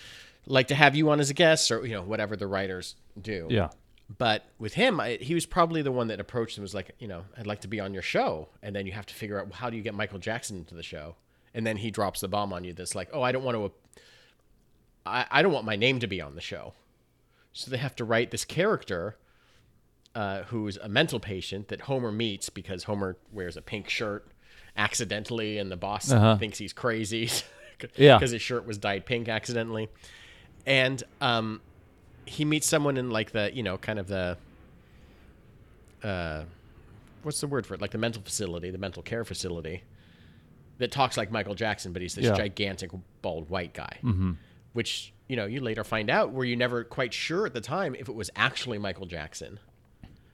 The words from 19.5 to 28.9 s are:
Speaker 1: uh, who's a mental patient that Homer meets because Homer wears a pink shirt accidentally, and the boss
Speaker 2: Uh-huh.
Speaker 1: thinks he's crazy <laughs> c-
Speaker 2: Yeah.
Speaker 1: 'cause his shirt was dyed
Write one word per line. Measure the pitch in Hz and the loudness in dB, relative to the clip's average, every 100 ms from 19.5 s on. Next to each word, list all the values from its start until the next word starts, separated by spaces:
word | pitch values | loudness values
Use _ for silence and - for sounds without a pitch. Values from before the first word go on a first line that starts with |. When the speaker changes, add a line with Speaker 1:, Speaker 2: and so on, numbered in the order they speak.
| _ _ _ _ _ _ | _ _ _ _ _ _
Speaker 1:
uh, | 117 101 98 | -6 -4 -4
who's | 101 117 107 98 | -6 -4 -4 -6
a | 107 | -2
mental | 110 160 117 | 2 2 0
patient | 110 95 - 98 101 | -4 -6 -6 -8 -8
that | 104 | -8
Homer | - 131 117 | -2 -2 0
meets | 107 113 98 - | 0 -2 -2 -8
because | 98 98 92 | -10 -8 -8
Homer | 110 101 95 90 - | -4 -2 -2 -4 -12
wears | 107 90 82 | -10 -8 -10
a | |
pink | - 107 - | -8 -8 -4
shirt | - 110 101 - - - - - - | -4 -2 -4 -10 -20 -20 -20 -10 -2
accidentally, | 104 - 101 104 107 117 107 104 | 0 0 -2 -2 -4 -4 -2 -2
and | 95 | -4
the | 90 | -4
boss | 98 104 135 | -4 -2 6
Speaker 2:
Uh-huh. | 120 110 104 | 8 10 8
Speaker 1:
thinks | 107 - | 2 -4
he's | 98 | -10
crazy | - 123 113 101 113 117 | -4 -2 0 -2 -2 0
<laughs> | |
c- | - - - - - - - | -2 -4 -12 -20 -14 -6 10
Speaker 2:
Yeah. | 143 117 | 12 12
Speaker 1:
'cause | 131 | 10
his | 117 | 0
shirt | - 120 | -2 -4
was | 113 104 | -4 -2
dyed | 104 | 0